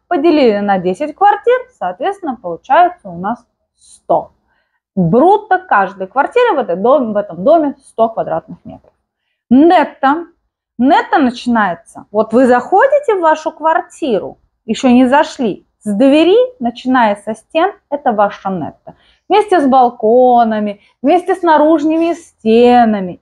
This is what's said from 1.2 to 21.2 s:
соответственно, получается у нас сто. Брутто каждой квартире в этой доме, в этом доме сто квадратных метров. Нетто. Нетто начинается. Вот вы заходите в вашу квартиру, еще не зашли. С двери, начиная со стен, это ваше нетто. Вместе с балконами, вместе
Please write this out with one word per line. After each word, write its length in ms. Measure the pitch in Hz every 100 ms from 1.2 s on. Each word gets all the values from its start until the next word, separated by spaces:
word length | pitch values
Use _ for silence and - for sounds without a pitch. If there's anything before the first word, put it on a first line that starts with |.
| 403 415 453 508 508 -
соответственно, 580 | 180 180 320 392 320 233
получается 760 | 175 165 - 302 359 349 196
у 100 | 170
нас 260 | 196 240 _ _ _ _
сто. 560 | _ _ - 160 - _ _ _ _ _ _ 190
Брутто 640 | 165 226 339 415 415 370
каждой 480 | - 214 190 190 190
квартире 460 | 254 339 480 480
в 40 | 311
этой 200 | 202 175
доме, 360 | 226 294 226
в 40 | 208
этом 260 | - 165
доме 320 | 202 330 294 - _
сто 240 | - 226
квадратных 480 | 220 156 160 - 175
метров. 300 | - - _ _ _ _ _ _ -
Нетто. 720 | 254 330 359 277 - 269 311 339 _ _ _ _ -
Нетто 400 | 254 - - 392
начинается. 880 | 254 240 240 233 196 165 _ - -
Вот 220 | 208 214
вы 140 | 233 254
заходите 680 | 247 247 381 554 571 587
в 80 | 392
вашу 300 | 330 311 311
квартиру, 880 | 311 311 339 349 - 294 190 135 - _ _ -
еще 240 | 214 262
не 160 | 247 254
зашли. 600 | 285 311 - 226 - _ _
С 100 | 214
двери, 420 | 202 269 302 330 427 508 -
начиная 560 | 233 240 254 254 220 202
со 180 | -
стен, 380 | 220 _ 320 381 - _
это 220 | 285 277
ваше 380 | 208 202 - 196
нетто. 460 | 185 127 - - - _ _ -
Вместе 320 | 392 415 359
с 60 | 277
балконами, 1120 | 262 247 247 214 247 254 240 226 214 208 202 _ _
вместе 320 | 262 349